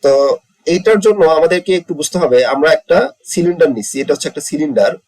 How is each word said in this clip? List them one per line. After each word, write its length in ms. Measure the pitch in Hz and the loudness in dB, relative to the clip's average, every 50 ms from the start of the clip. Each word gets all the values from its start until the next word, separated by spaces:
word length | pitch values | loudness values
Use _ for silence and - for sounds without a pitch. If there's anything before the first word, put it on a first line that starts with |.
| - | 2
তো 80 | 139 139 139 139 139 - - _ _ _ _ _ - 170 | 2 2 2 2 0 -2 -4 _ _ _ _ _ -4 -4
এইটার 260 | 185 185 220 220 208 185 | -2 2 2 2 2 4
জন্য 160 | 220 214 208 180 160 160 156 | 2 2 4 4 2 4 4
আমাদেরকে 340 | 165 165 185 185 175 - 185 180 | 2 2 0 0 -2 -2 -2 -2
একটু 120 | 170 _ 170 143 | -2 _ -8 -8
বুঝতে 160 | 151 - - 180 170 | -8 -6 -4 -2 -2
হবে, 160 | 135 123 123 127 120 135 | 2 2 2 2 2 0
আমরা 140 | 139 147 156 - - | 0 2 2 2 0
একটা 200 | - _ 170 180 - - - _ _ - - | 0 _ 0 0 0 -2 -6 _ _ -8 -4
সিলিন্ডার 360 | - 170 175 175 170 160 147 131 | -2 -2 -2 0 2 0 0 0
নিচ্ছি, 200 | 110 104 - - 135 139 | -4 -8 -10 -8 -8 -4
এটা 100 | - 147 | -4 -4
হচ্ছে 140 | 139 - 165 | -4 -4 -10
একটা 120 | - 151 143 - | -10 -10 -12 -8
সিলিন্ডার। 420 | - - 208 294 262 214 202 185 - - _ | -4 -4 -4 -2 0 0 0 0 -2 -4 _